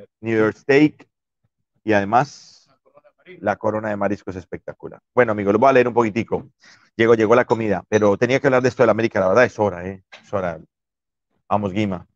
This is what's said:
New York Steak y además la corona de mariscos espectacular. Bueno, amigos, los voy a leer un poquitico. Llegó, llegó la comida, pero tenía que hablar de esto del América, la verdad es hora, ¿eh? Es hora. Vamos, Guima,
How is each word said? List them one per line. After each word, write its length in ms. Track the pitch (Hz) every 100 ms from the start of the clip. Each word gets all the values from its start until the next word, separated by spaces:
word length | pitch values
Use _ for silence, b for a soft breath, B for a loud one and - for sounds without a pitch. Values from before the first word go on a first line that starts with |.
| 101 _
New 180 | 110 110
York 180 | 107 -
Steak 520 | - 139 151 - _ _ _ _ _ _ _ _
y 100 | 107
además 760 | 104 101 117 139 - - - _ _ _ _ _ _ - 175
la 160 | 170 98
corona 320 | 110 107 110
de 80 | 104
mariscos 400 | 98 101 - 92
espectacular. 640 | - 85 - - 80 - _
Bueno, 180 | 123 120
amigos, 220 | 107 98
los 60 | 107
voy 100 | 135
a 20 |
leer 160 | 131 123
un 60 |
poquitico. 560 | 117 113 107 98 101 - _ b b b
Llegó, 200 | - 113
llegó 200 | 117 107
la 120 | 120 120
comida, 380 | 113 110 90 -
pero 280 | 107 104 98
tenía 220 | 120 131
que 80 | -
hablar 160 | 127
de 60 | 127
esto 140 | -
del 80 | 117
América, 280 | 107 113 104
la 100 | 92
verdad 160 | 107
es 140 | 120 -
hora, 280 | 104 87 92
¿eh? 180 | 95 _ -
Es 100 | _
hora. 280 | 104 90 80 80 _ _ _ _ _ _ _ -
Vamos, 240 | 101 101
Guima, 340 | 95 104 90 -